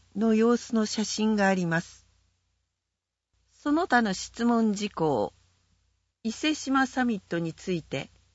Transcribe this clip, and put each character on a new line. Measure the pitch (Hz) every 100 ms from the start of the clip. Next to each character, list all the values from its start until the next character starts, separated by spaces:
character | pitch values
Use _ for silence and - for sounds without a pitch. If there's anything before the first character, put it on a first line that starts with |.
| _ -
の | 226 220
様 | 226 240
子 | - 226
の | 214
写 | - 208
真 | - 214 214
が | 196
あ | 190
り | 175
ま | 165
す。 | - - _ _ _ _ _ _ _ _ _ _ _ _ _ _ _ _
そ | 294
の | 294 381
他 | 240
の | 226
質 | 185 - - 233
問 | 233 226
事 | 202 208
項。 | - 160 131 98 - _ _ _ _ _ _ _ _
伊 | 220
勢 | 220 302
志 | 302 -
摩 | 269 262
サ | -
ミ | 254 214
ッ | -
ト | 170
に | 170
つ | 156 -
い | 180
て、 | - 135 - _ _